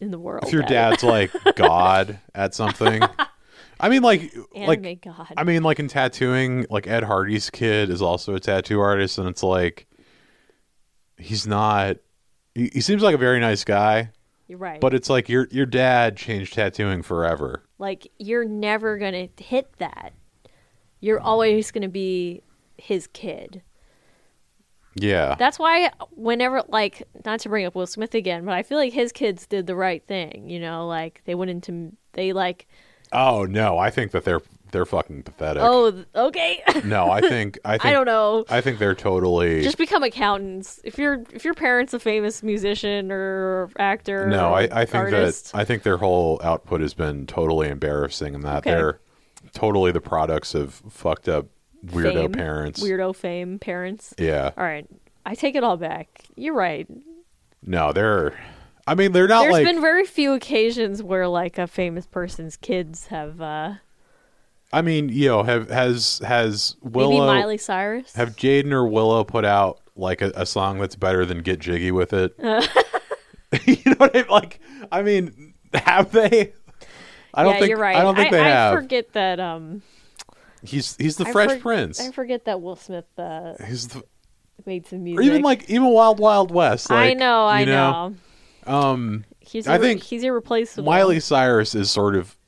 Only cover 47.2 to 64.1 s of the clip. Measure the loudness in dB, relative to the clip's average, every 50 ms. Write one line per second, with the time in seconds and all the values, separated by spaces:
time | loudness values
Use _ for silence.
47.2 | -8 -8 -4 -2 0 0 2 0 0 -2 -2 -4 -4 -4 -2 -2 -2 -4 -4 -6
48.2 | -8 -8 -8 -8 -8 -6 -6 -4 -2 -2 0 0 0 0 -2 -4 _ _ _ _
49.2 | _ _ _ -20 -20 -20 -8 -4 -2 0 2 4 4 2 2 0 -2 -2 -2 -2
50.2 | 0 0 -2 -2 -4 -4 -4 -6 -6 -6 -8 -16 -20 -20 -14 -6 -4 -4 -4 -4
51.2 | -2 -2 -2 -2 -4 -6 _ _ _ _ _ _ -16 -8 -4 -2 0 0 0 0
52.2 | 0 -2 -2 -4 -6 -4 -4 -6 -6 -6 -8 -6 -6 -4 -4 -4 -4 -4 -6 -6
53.2 | -8 -8 -8 -8 -8 -10 -12 -12 -10 -10 -10 -8 -8 -10 -12 -14 -16 -16 -8 -4
54.2 | -2 -2 -2 -2 -2 -4 -4 -6 -6 -6 -6 -8 -12 -16 -20 -20 _ _ _ _
55.2 | -14 -12 -8 -4 -4 -2 -2 0 0 0 0 -2 -4 -8 -8 -10 -12 -16 _ -20
56.2 | _ _ _ -12 -8 -6 -2 -2 -2 -2 -2 -6 -10 -12 -16 -20 -20 -20 -20 -20
57.2 | -20 _ _ _ _ _ _ _ -8 -4 -2 0 0 0 2 2 2 2 2 2
58.2 | 0 -2 -4 -8 -12 -20 -20 -20 -20 -20 _ _ _ -2 0 2 2 4 4 4
59.2 | 4 6 6 6 6 6 6 6 6 4 4 2 2 2 2 2 2 0 -2 -2
60.2 | 0 0 0 0 -2 -2 0 0 2 2 0 -2 -4 -4 -4 -6 -6 -4 -2 -2
61.2 | -2 0 -2 -2 -4 -4 -4 -6 -8 -6 -4 -4 -4 -4 -4 -8 -10 -10 -8 -8
62.2 | -8 -8 -10 -12 -12 -14 -14 -12 -8 -6 -4 -4 -4 -6 -10 -16 -16 -12 -10 -10
63.2 | -10 -10 -12 -12 -10 -8 -8 -8 -8 -8 -10 -12 _ _ _ _ _ _